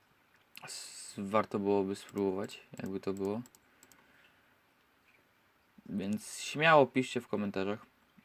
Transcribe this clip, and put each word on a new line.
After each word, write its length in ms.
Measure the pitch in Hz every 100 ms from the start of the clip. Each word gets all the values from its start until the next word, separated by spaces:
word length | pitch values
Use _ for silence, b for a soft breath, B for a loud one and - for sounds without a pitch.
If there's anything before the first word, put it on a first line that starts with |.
| _ _ _ _ _ -
S-, 500 | - - - - - -
warto 400 | 98 107 98 110
byłoby 360 | 98 101 95
spróbować, 680 | 98 - 101 98 95 110 - - -
jakby 220 | 98 95
to 120 | 98
było. 300 | 98 98 107 123 - _ b b b b b b b b b _ _ _ _ _ _ _ _ _ _ _ - -
Więc 540 | 98 98 107 - -
śmiało 460 | - 143 160 156 131
piszcie 340 | 131 127 123
w 80 | -
komentarzach. 640 | 104 101 98 95 107 - _ _ _